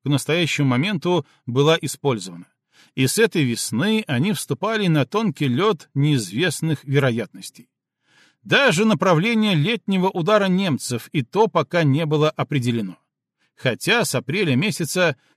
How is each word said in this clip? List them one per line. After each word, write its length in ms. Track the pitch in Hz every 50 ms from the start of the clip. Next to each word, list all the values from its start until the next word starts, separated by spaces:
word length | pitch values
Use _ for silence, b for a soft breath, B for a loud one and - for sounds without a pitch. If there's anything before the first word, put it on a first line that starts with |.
к 60 | - 135
настоящему 640 | 147 135 - - 151 175 175 143 - - 147 135
моменту 560 | 123 123 147 202 214 156 - 175 180 165 139 b b b b
была 320 | - 117 131 143 156 160 165
использована, 680 | - 143 - - - 143 127 107 90 92 87 85 87 - _ _ _ b b b b b b
и 100 | - 131
с 120 | 131 - -
этой 260 | - 190 - 185 143
весны 640 | 123 117 - - - - 110 156 208 220 220 214 -
они 240 | 143 120 139 208
вступали 560 | 208 - - - 139 - - 214 226 214 208 180
на 180 | 160 151 131
тонкий 420 | - - 208 226 202 143 - 151 135
лёд 420 | 120 135 185 220 202 147 - - -
неизвестных 920 | 139 143 151 147 131 107 87 95 117 175 180 143 - - 160 156 - -
вероятностей. 840 | 143 135 143 135 131 117 117 107 - - - - - - - - _ _ _ _ _ _ b b b b b b b b b _
Даже 420 | 98 151 240 277 262 165 160 220
направление 720 | 220 220 151 190 190 175 151 175 233 240 220 214 214 190
летнего 520 | 151 143 196 240 214 - - 196 185 180 190
удара 380 | 185 180 165 180 214 214 202
немцев 640 | 190 180 185 196 185 143 - - - 123 113 - -
и 100 | - 151
то 260 | 123 - - 190 226 214
пока 360 | - 175 147 - - 175 165
не 220 | 143 131 151 170
было 240 | 151 151 151 151 156
определено. 680 | - - 139 - 156 143 120 123 117 117 104 92 87 - _ _ _ _ _ _ _ _ _ _ _ -
Хотя 480 | - 135 - - - - 214 240 202
с 100 | - -
апреля 400 | 127 - - 151 202 208 160 127
месяца 640 | 120 175 214 156 - 175 143 - 190 180 165 139 - _ _ _